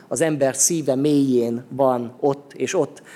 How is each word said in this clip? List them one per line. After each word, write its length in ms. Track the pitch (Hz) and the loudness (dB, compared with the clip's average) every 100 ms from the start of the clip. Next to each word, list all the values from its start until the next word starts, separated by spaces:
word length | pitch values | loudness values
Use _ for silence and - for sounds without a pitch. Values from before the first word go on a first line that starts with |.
| - | -8
az 140 | - | -2
ember 340 | 160 151 135 127 | -2 0 0 0
szíve 400 | - 165 143 131 | -2 0 -2 0
mélyén 720 | 151 143 135 123 117 117 135 | 2 2 2 2 0 -2 -6
van 480 | 131 135 123 120 120 | 0 2 0 -4 -4
ott, 320 | 143 139 - | -2 -2 -8
és 200 | - 131 | -8 -4
ott 280 | 185 139 - - | -2 -4 -6 -20